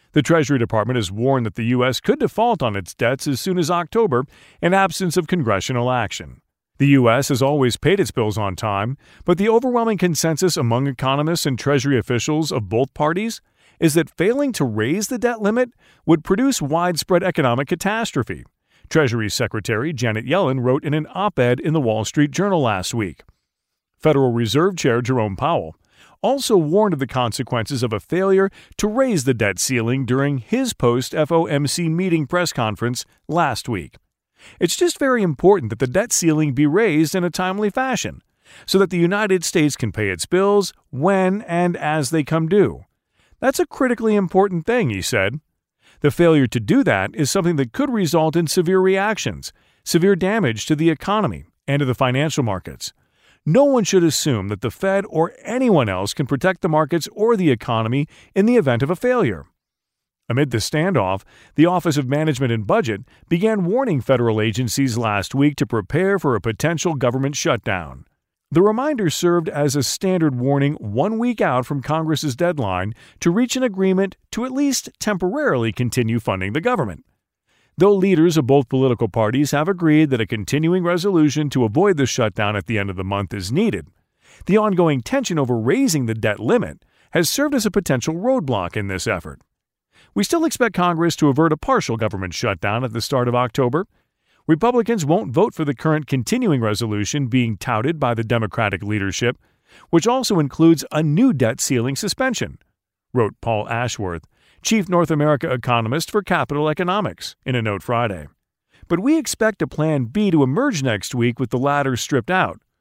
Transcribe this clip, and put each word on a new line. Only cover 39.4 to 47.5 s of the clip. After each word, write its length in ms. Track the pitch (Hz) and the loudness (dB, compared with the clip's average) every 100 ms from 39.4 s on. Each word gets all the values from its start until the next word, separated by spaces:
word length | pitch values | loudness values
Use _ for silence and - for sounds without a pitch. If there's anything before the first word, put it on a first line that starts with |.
States 320 | - 180 147 - | 0 0 0 0
can 160 | 110 | -4
pay 160 | 95 104 | -2 -4
its 160 | 90 | -4
bills 480 | - 175 196 202 190 - _ | -2 0 2 2 0 -6 _
when 540 | 123 170 196 185 196 | -2 0 2 2 -2
and 340 | 226 170 175 175 | -2 -2 0 -2
as 320 | 151 156 139 | -2 -2 -2
they 160 | 160 | -2
come 240 | 139 160 160 | 0 -2 2
due. 380 | 202 139 65 - _ _ _ _ _ | 2 2 -2 -14 _ _ _ _ _
That's 220 | 247 277 | -2 0
a 60 | 349 | -2
critically 480 | - 254 240 220 | -2 -2 0 0
important 500 | 208 185 190 196 175 | 0 2 2 2 0
thing," 240 | 156 247 156 | -2 0 0
he 140 | 98 | -2
said. 380 | - 110 95 139 - _ _ _ _ _ | -2 0 0 -4 -12 _ _ _ _ _
"The 100 | 147 | 0
failure 360 | - 170 156 127 | 4 4 6 4
to 140 | 123 | 0
do 220 | 104 247 | 0 2
that 300 | 190 101 98 | 2 2 -2
is 160 | - 143 | -2 -2
something 260 | 196 175 | 0 0